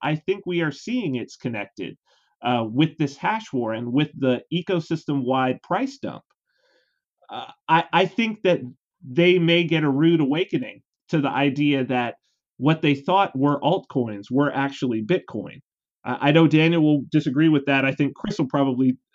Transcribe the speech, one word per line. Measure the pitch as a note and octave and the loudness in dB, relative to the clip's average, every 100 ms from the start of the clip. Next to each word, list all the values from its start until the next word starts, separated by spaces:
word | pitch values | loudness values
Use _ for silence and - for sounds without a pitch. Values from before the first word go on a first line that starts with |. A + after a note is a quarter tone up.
I | D3 D#3 | -4 -4
think | - G3 | -4 -6
we | F3+ E3+ | -4 -2
are | D#3 | -2
seeing | - - B3+ F3+ | -4 -6 -4 -2
it's | B2 A2 - | -4 -6 -10
connected, | B2 A2 G2 - F2 - _ _ _ _ | -8 -8 -10 -10 -12 -12 _ _ _ _
uh, | A#2+ B2 A2 | -2 -2 0
with | B2 D#3+ - | 0 0 0
this | C#3 - | -6 -4
hash | F#3+ A3 - | -4 -4 -6
war | C3 A2 | -6 -4
and | A2+ A#2+ | -4 -2
with | C3 D3+ A#2 | -2 -2 -2
the | C3 B2 - | 0 0 -2
ecosystem-wide | E3+ F3 F3 - D#3 - C#3 B2 C3 C3 - | -6 -2 -4 -2 -6 -4 -4 0 0 0 -4
price | - F#3+ C4+ - | -4 -4 -4 -6
dump, | F2+ B1 - _ _ _ _ _ _ _ _ _ - | -12 -12 -18 _ _ _ _ _ _ _ _ _ -16
uh, | A#2 B2 - - | -14 -14 -14 2
I, | D#3+ - | 2 2
I | E3+ F#3+ | 0 0
think | - A3+ G#3+ | -2 -4 -2
that | F#3 E3+ B2+ - _ _ C3 | 0 0 -4 -16 _ _ -4
they | B2 F3 F3+ | 2 4 4
may | E3 E3+ | 4 2
get | E3+ D#3+ | 2 0
a | D3 | 0
rude | C3+ E3 D#3+ | 2 4 4
awakening | C3+ D#3 G3 D3 A2 - _ _ _ | 2 0 -2 -4 -6 -14 _ _ _
to | D#3+ | -2
the | C#3 | 0
idea | B2 C#3+ C3+ D3 C3+ | 0 0 2 0 0
that | B2+ B2 A#2+ - _ _ _ - | 0 -2 -2 -8 _ _ _ -2
what | C#3 D#3+ | 0 2
they | D#3 | 2
thought | C#3+ F3+ F#3+ G3 C3 | 0 0 0 0 0
were | C#3+ C#3+ | 0 0
altcoins | C#3 F#3+ - C3+ A2 G2+ G#2+ | 0 -2 -2 -4 -4 -6 -2
were | B2+ C#3+ | 0 0
actually | C3+ C#3 C3+ C3 A2 | 0 -4 -4 -4 -4
Bitcoin. | G#2+ - - G#2+ F2 - _ _ _ _ | -2 -4 -4 -10 -10 -16 _ _ _ _
I, | - B2+ C#3+ | -8 -2 2
I | |
know | D#3+ D#3+ | 6 6
Daniel | D#3 E3 E3+ | 6 4 4
will | D3+ D3 - | 2 2 0
disagree | D3+ D3+ C3 D#3+ | -2 0 2 4
with | D3 C#3 | 2 2
that. | C3+ | 0
I | C3+ | 0
think | C3+ C#3 | 0 -2
Chris | - G#3 - | -2 -6 -4
will | B2+ | -2
probably, | C#3+ C3+ B2 B2+ B2+ _ | 0 0 2 0 0 _